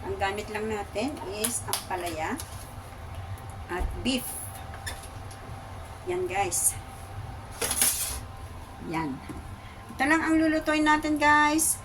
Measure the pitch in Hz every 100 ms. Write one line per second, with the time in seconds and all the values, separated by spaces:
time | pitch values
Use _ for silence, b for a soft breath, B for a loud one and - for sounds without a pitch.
0 | 190 190 196 208 208 214 220 214 202 196
1 | 254 294 180 214 220 - - - - 185
2 | 247 320 180 247 - - - - - -
3 | - - - - - - - 175 - -
4 | 247 262 - - - - - - - -
5 | - - - - - - - - - -
6 | - 359 370 359 392 - - - - -
7 | - - - - - - - - - -
8 | - - - - - - - - - 160
9 | 156 131 - - - - B B - -
10 | 269 320 320 320 320 311 311 302 302 302
11 | 311 302 294 294 294 311 - -